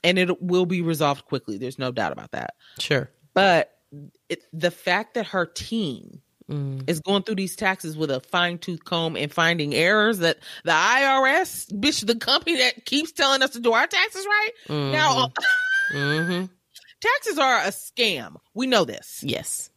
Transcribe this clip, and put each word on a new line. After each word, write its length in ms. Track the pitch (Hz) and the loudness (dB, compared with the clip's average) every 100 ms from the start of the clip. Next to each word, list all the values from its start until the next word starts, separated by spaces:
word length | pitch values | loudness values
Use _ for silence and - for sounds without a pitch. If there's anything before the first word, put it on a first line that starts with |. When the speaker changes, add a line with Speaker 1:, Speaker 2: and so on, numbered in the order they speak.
Speaker 1:
and 140 | 175 185 | 4 4
it 220 | 180 175 | 2 0
will 240 | 185 180 180 | 0 2 2
be 160 | 185 | 0
resolved 420 | 170 156 147 139 - | -2 2 0 0 -4
quickly. 320 | 135 - 101 | -6 -6 -8
There's 200 | 127 139 | -8 -6
no 120 | 131 | -6
doubt 220 | 127 90 | -2 -4
about 180 | - 52 | -4 -10
that. 220 | - 58 - - - | -10 -10 -12 -20 -12
Speaker 2:
Sure. 320 | - 139 135 _ _ | -2 0 -2 _ _
Speaker 1:
But 380 | - 196 170 - _ _ 143 143 _ _ | 2 4 4 2 _ _ -20 -20 _ _
it, 140 | 170 _ | -12 _
the 180 | 160 170 | -4 -4
fact 440 | 165 - 185 220 | -2 -2 -2 -2
that 120 | - 208 | -6 -4
her 180 | 190 170 | -2 -4
team 760 | - - 226 185 123 50 - _ _ - | -6 -6 -4 -4 -6 -14 -20 _ _ -8
Speaker 2:
Mm. 360 | 147 139 135 135 | -6 -4 -6 -4
Speaker 1:
is 100 | 165 | -4
going 220 | 165 202 | 0 0
through 140 | 190 202 | 0 -4
these 200 | 190 - | -4 -2
taxes 400 | 196 190 160 156 | -2 -2 -6 -4
with 140 | 156 | -2
a 100 | 131 | -2
fine-tooth 640 | - 180 175 175 - 170 | -2 0 0 -2 -8 -10
comb 320 | - 170 165 147 | -4 -2 -2 -2
and 160 | 143 | -4
finding 400 | - 165 170 147 | 2 2 2 0
errors 440 | 120 170 214 214 214 | 2 4 4 2 2
that 180 | 170 156 - - | 0 0 -6 -10
the 100 | 165 | 0
I 300 | 160 190 254 269 | 2 4 4 4
R 200 | 269 262 | 4 4
S, 380 | 302 370 - - | 2 0 -6 -10
bitch, 320 | 208 262 302 208 | -2 0 0 -2
the 100 | 233 | -2
company 400 | - 285 330 330 | 2 0 2 2
that 260 | 254 - | 2 0
keeps 280 | - 277 320 | -2 -2 -2
telling 280 | - 277 269 | 0 2 4
us 100 | 262 | 2
to 80 | 240 | 0
do 120 | 233 | 2
our 140 | 226 302 | 2 2
taxes 400 | 392 415 370 392 | 0 -2 -2 -2
right, 240 | 415 427 466 - | 0 0 -6 -6
Speaker 2:
Mm-hmm. 240 | 151 139 | -4 0
Speaker 1:
now, 400 | 311 311 254 - - - 1077 | 2 2 2 0 0 0 2
<laughs> 320 | 1077 1077 - | 2 0 0
Speaker 2:
Mm-hmm. 500 | 139 143 156 170 180 185 _ _ - - - | -2 0 0 0 -2 -4 _ _ -20 -20 -6
Speaker 1:
taxes 380 | 427 554 466 311 | -2 0 -2 0
are 220 | 269 240 | 2 2
a 80 | 185 | 0
scam. 680 | - - - 233 160 101 73 _ | -4 -12 -2 0 0 -8 -16 _
We 140 | 202 262 | -6 2
know 180 | 240 | 2
this. 360 | 156 107 - - 139 | 2 -4 -12 -10 -6
Speaker 2:
Yes. 440 | - - - - | -6 -6 -10 -10